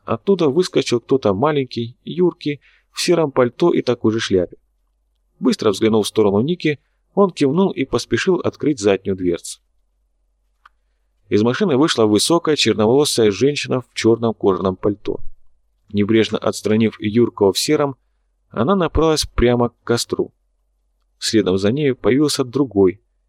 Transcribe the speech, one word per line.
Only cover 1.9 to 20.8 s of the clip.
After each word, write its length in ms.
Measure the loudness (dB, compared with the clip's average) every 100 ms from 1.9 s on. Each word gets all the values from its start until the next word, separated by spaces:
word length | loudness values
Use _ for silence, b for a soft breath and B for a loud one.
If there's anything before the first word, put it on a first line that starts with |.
| -12
юркий, 560 | -12 -2 -2 -2 -8 -8 b b b
в 80 | -6
сером 320 | 0 0 0
пальто 400 | 0 0 2 0
и 100 | 2
такой 300 | -2 0 0
же 80 | -2
шляпе. 380 | 0 0 0 -8 _ _ _ _ _ _ _ _
Быстро 300 | -2 0 0
взглянув 360 | 0 0 0 0
в 20 |
сторону 320 | 0 2 2
Ники, 380 | -2 -4 -4 -6 _ _ _
он 180 | 0 0
кивнул 400 | 2 0 2 0
и 120 | -2
поспешил 520 | -4 -4 -2 -2 0 -2
открыть 420 | -2 -4 -4 0
заднюю 380 | 0 0 -2 -4
дверцу. 440 | -4 -4 -8 -18 _ _ _ _ _ _ _ _ _ _ _ _ _ _ _ _ _
Из 140 | 0
машины 340 | 2 0 0 2
вышла 300 | 2 2 2
высокая 480 | 2 2 0 0
черноволосая 800 | 0 0 0 2 2 2 2 2
женщина 480 | 2 0 0 -4 -6
в 120 | -6
чёрном 420 | -2 2 2 0
кожаном 420 | 0 0 0 -2 -2
пальто. 420 | -4 -4 -6 -4 -6 -6 -16 _ _ _ _
Небрежно 460 | -4 2 2 2 -2
отстранив 560 | -4 -4 -2 0 0 -2
юркого 520 | -2 0 0 2 2
в 60 | 2
сером, 380 | -2 -2 -2 -6 _ _ _ _ _ -6
она 180 | -2
направилась 520 | 0 0 0 0 0 -2
прямо 420 | 0 2 2 -2
к 40 | -4
костру. 480 | -4 -4 -2 -6 -6 _ _ _ _ _